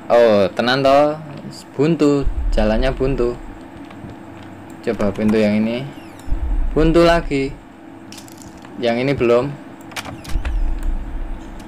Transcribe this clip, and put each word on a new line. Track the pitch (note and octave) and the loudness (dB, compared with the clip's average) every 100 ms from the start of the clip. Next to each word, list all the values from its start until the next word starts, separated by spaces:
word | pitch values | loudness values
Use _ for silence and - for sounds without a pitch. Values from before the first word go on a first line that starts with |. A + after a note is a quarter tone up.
| - | 2
Oh, | A#2+ A#2 G#2 F#2 | 6 6 6 2
tenan | - A#2+ C3 C3+ | 0 0 2 4
toh, | C#3 D3 D#3 D3+ - - - - | 6 4 0 -10 -14 -14 -16 -14
buntu, | - D3+ D#3+ D3 C#3+ C3+ - - | -2 2 4 4 4 2 0 0
jalannya | - A2 A2 C3 | 2 2 2 0
buntu. | C3 C3 C#3+ A#2+ A#2+ - - - - - - - - - - - - - - - | 0 -2 0 -2 -4 -12 -18 -18 -18 -18 -18 -16 -16 -18 -18 -18 -18 -18 -10 -6
Coba | G#2 G#2 | -2 -2
pintu | G2+ G#2+ | 0 0
yang | A2 G#2 G#2+ | 2 2 2
ini, | A2 A#2+ C#3+ - - - - - - - - C#3+ | 0 -4 -8 -12 -18 -16 -4 -4 -2 0 0 2
buntu | D#3+ D#3+ | 4 4
lagi. | E3+ E3+ E3 C#3 C3+ - - - - - - - - - - - - - | 4 4 0 -4 -4 -8 -18 -20 -20 -20 -20 -18 -18 -20 -20 -20 -18 -4
Yang | A#2 A#2 | -2 0
ini | C3 C3+ | 0 0
belum. | A#2+ A#2+ C#3+ C#3+ - - - - - - - - - - - - - - - - - - - - | 4 4 2 -6 -16 -20 -16 -14 -12 -14 -4 -2 -2 -2 0 -2 -2 -4 -6 -8 -8 -10 -12 -16